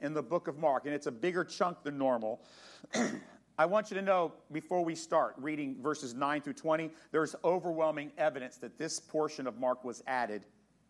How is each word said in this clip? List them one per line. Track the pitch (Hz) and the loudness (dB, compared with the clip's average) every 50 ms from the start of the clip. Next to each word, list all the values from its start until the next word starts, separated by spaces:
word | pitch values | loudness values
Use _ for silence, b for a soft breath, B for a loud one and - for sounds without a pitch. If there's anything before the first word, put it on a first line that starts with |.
in | - 143 156 | -6 -2 -2
the | 151 | -2
book | 139 117 165 175 - 170 | -2 0 0 0 0 -2
of | 143 143 | -4 2
Mark, | 170 156 135 123 113 | 2 4 4 4 2
and | 143 147 | 0 -4
it's | 143 143 151 | -2 -2 -4
a | 127 | -4
bigger | 113 - 180 175 180 170 | -2 -2 0 0 0 -2
chunk | 170 - - 202 180 175 - - | -2 -2 0 0 0 0 -2 -6
than | 147 147 139 | -6 -2 0
normal. | 135 135 127 117 113 110 113 - B B B B B B B B B B - | 2 2 2 2 2 -2 -4 -4 B B B B B B B B B B 0
<clears throat> | - 240 - - - - - - - _ _ _ - | 0 0 0 0 -4 -10 -14 -20 -20 _ _ _ 0
I | 156 | 2
want | 170 190 214 208 - | 4 4 2 2 0
you | 196 | -2
to | 185 | -2
know, | 196 190 190 185 170 156 - - - - | 2 4 4 4 4 2 -2 -6 -14 -10
before | 143 160 156 - 180 180 175 | -10 -8 -4 -2 0 0 0
we | 170 160 | 0 -2
start | - - - - 160 139 113 104 - | -4 -4 2 4 4 4 2 0 -4
reading | 127 151 151 151 147 135 131 127 | -4 -4 -4 -2 -4 -4 -6 -2
verses | 123 151 151 139 - 127 117 | -2 -2 -2 -2 -4 -6 -4
nine | 131 143 139 147 151 | -2 0 0 0 0
through | 143 147 131 | -2 -4 -8
twenty, | - - 160 156 156 160 160 160 B B B | -4 0 2 2 2 0 -4 -8 B B B
there's | - 156 160 151 - - - | 0 2 2 0 -2 0 2
overwhelming | 170 175 180 175 180 165 160 160 156 151 151 143 151 - - | 2 2 2 2 -2 0 2 2 2 2 0 -4 -6 -2 0
evidence | 160 156 147 135 127 127 - - | 0 2 2 0 -6 -8 -10 -12
that | - 120 - - | -12 -12 -8 -6
this | 147 160 156 - | -4 -4 -4 -6
portion | - - - 156 151 147 147 - 135 127 | -8 -4 0 0 0 0 -2 -2 -4 -4
of | 113 110 | -4 0
Mark | 131 127 127 123 - | 2 2 2 0 -2
was | 123 117 - - - | -6 -8 -8 -4 -2
added | 131 127 120 110 104 104 98 - _ _ _ _ _ _ _ _ | 0 0 0 0 -2 -6 -8 -12 _ _ _ _ _ _ _ _